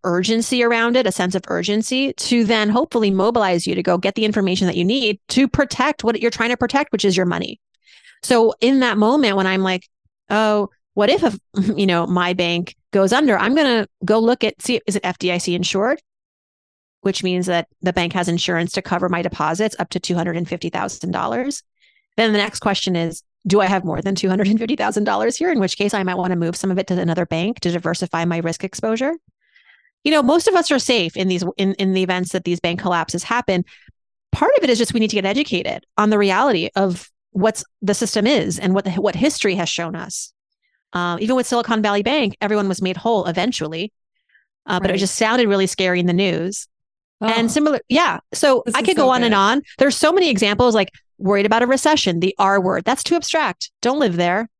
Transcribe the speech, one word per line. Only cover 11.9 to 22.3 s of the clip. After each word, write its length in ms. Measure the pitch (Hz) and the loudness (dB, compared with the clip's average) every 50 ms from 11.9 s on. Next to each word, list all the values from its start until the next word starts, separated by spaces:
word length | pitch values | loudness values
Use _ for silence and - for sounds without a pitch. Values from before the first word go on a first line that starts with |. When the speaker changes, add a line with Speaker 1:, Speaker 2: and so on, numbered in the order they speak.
| 175 170 165 | 2 2 2
Speaker 1:
my 280 | - 180 175 175 180 180 | 0 0 0 0 0 0
bank 420 | 185 175 170 170 170 175 - - _ _ _ | 0 0 0 0 -2 -4 -6 -12 _ _ _
goes 220 | - 196 196 190 233 | 2 2 4 4 4
under?" 240 | 262 302 262 208 | 2 4 4 2
I'm 180 | 180 - 226 269 | 2 2 2 2
gonna 320 | 320 294 262 240 220 202 - _ _ 196 | 2 2 2 2 0 0 -4 _ _ 0
go 160 | 185 214 226 | 2 2 4
look 240 | 226 233 247 - - | 4 2 2 2 0
at, 180 | 214 - - | -2 -2 -4
see, 200 | - - 247 - - | -4 -2 -2 -2 -2
is 100 | - 185 | -4 -4
it 80 | 208 - | -2 -4
F 120 | 180 180 - | -4 -4 -2
D 120 | 185 180 | -2 -2
I 60 | 180 | -2
C 180 | 180 - 185 175 | -2 -2 -2 -2
insured? 460 | 180 180 - - 190 208 247 302 311 _ _ _ _ _ _ _ _ _ _ _ _ _ _ _ _ _ _ _ _ | -2 -2 -2 -2 0 0 0 -2 -4 _ _ _ _ _ _ _ _ _ _ _ _ _ _ _ _ _ _ _ _
Which 240 | - 196 185 - - | -4 -4 -2 -2 -2
means 220 | 185 180 180 180 | 0 0 0 0
that 220 | 185 175 170 160 - _ _ | 0 0 0 -2 -4 _ _
the 120 | - 185 175 | -4 -2 0
bank 180 | 185 170 175 | 0 -2 0
has 160 | - 185 175 | 0 0 0
insurance 460 | 175 170 180 - - 175 165 170 180 - | 0 0 0 0 -2 0 -2 -2 -2 -4
to 80 | 202 | -6
cover 260 | - - 175 175 185 | -4 -4 -2 -2 -2
my 140 | 180 180 170 | -2 -2 -2
deposits 540 | 175 180 - - 151 151 165 175 214 214 - - | -4 -4 -4 -4 -2 -2 -2 -2 -2 -2 -4 -6
up 100 | 175 - | -8 -6
to 100 | - 185 | -6 -6
two 140 | - - 180 | -4 -4 -2
hundred 200 | 175 170 180 165 | -2 -2 -2 -4
and 120 | 170 175 - | -4 -6 -6
fifty 200 | 180 175 - 170 | -6 -8 -8 -6
thousand 420 | - 180 - 190 - - - 180 | -6 -6 -6 -6 -8 -8 -8 -6
dollars. 520 | 180 180 - - 226 240 254 285 285 - - _ _ _ _ _ _ _ _ _ _ | -4 -4 -4 -4 -4 -4 -4 -6 -8 -10 -14 _ _ _ _ _ _ _ _ _ _
Then 140 | - 226 220 | 0 0 2